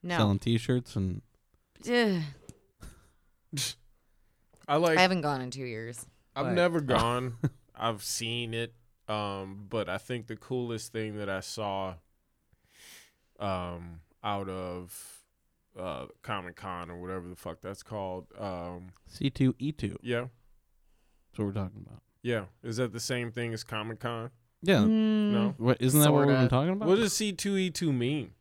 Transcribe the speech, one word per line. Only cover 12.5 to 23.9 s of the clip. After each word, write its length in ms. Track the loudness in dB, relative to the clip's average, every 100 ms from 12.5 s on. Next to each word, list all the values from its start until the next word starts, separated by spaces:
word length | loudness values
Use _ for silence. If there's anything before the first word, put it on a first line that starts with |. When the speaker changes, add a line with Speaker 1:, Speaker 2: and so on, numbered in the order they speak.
| _ _ _ -20 -20 -20 _ _ _
Speaker 3:
um, 640 | -4 -4 -4 -8 -12 -16 _ _
out 260 | -6 -4 -4
of, 760 | -6 -6 -8 -10 -16 -18 -20 _ _ _ _ _ -10
uh, 280 | -8 -8 -10 -14
Comic-Con 680 | -6 -6 -6 -12 -10 -8 -8
or 100 | -10
whatever 280 | -8 -8 -8
the 80 | -12
fuck 240 | -12 -10
that's 220 | -10 -12
called, 440 | -10 -8 -6 -8 -12 -10
um, 540 | -8 -6 -8 -10 -14 -20 -20
Speaker 2:
C 240 | -4 -4
two 240 | 2 2 2
E 140 | -6
two. 240 | -4 -6 -6
Speaker 3:
Yeah. 240 | -4 -4 -4 _ _ _ _ _ _ _ _ _ _
Speaker 2:
That's 80 | -4
what 80 | -4
we're 60 |
talking 320 | -2 -6 -8 -18
about. 160 | -20 _ _
Speaker 3:
Yeah. 220 | -4 -4 -4 _
Is 140 | -8 -2
that 160 | -2
the 80 | -2
same 300 | -4 -4 -4
thing 200 | -4 -4
as 120 | -4
Comic-Con? 680 | -6 -6 -6